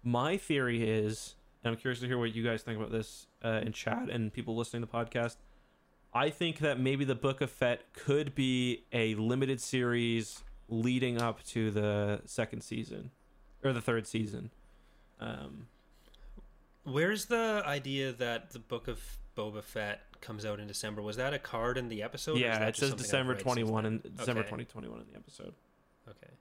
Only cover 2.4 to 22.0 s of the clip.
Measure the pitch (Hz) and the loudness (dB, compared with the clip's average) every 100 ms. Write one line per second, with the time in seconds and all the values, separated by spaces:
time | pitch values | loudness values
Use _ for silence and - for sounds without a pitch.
2.4 | 117 110 - 110 110 113 107 - - _ | 0 0 -2 -4 -2 -2 -4 -10 -20 _
3.4 | 117 110 107 - - 233 254 120 110 127 | 0 0 0 -2 -2 0 0 0 -2 -2
4.4 | 117 113 117 120 113 117 113 127 117 - | -4 -2 -2 -4 -4 -4 -2 0 0 -4
5.4 | - - _ _ _ _ _ 120 147 151 | -20 -20 _ _ _ _ _ 2 2 2
6.4 | 170 151 151 127 131 139 135 127 135 135 | -2 2 2 4 2 2 2 2 2 2
7.4 | 131 - 123 117 - - - 143 151 143 | -2 2 2 2 -4 -6 2 4 4 2
8.4 | 131 127 123 120 - 120 110 107 110 127 | 4 4 2 0 -2 2 2 4 2 4
9.4 | 135 131 - 131 123 120 117 113 107 - | 2 0 0 2 4 4 4 2 -2 -10
10.4 | - - - 117 120 123 127 117 117 110 | -16 -18 -4 2 4 4 2 2 0 -2
11.4 | - 117 110 104 104 104 104 104 - - | -4 0 2 4 2 4 2 0 -4 -2
12.4 | 110 113 - 113 110 120 131 - - - | -2 -4 -6 -6 -6 -8 -10 -16 -20 -20
13.4 | - - 135 120 120 113 110 113 104 120 | -20 -2 0 2 2 0 0 -2 -2 -4
14.4 | 117 - - - - - - - 113 113 | -10 -14 -20 -20 -20 -20 -20 -10 -8 -8
15.4 | 69 - 117 _ _ - - - - - | -10 -14 -16 _ _ -20 -20 -20 -18 -18
16.4 | - - _ _ 143 135 175 214 - 233 | -20 -20 _ _ -4 2 2 0 0 0
17.4 | 226 208 151 143 131 135 135 120 120 117 | 2 0 0 -2 0 0 0 0 -2 -2
18.4 | - 120 - 117 - 113 - - - - | -6 -16 -8 -6 -4 -6 -8 -12 -10 -6
19.4 | 107 107 - 113 104 104 - - - 107 | -6 -6 -6 -4 -4 -4 -8 -18 -10 -6
20.4 | 107 104 104 98 107 107 107 107 131 143 | -4 -6 -6 -6 -6 -4 -4 -2 -2 -2
21.4 | - 117 117 127 120 110 | -4 -2 0 0 -4 -4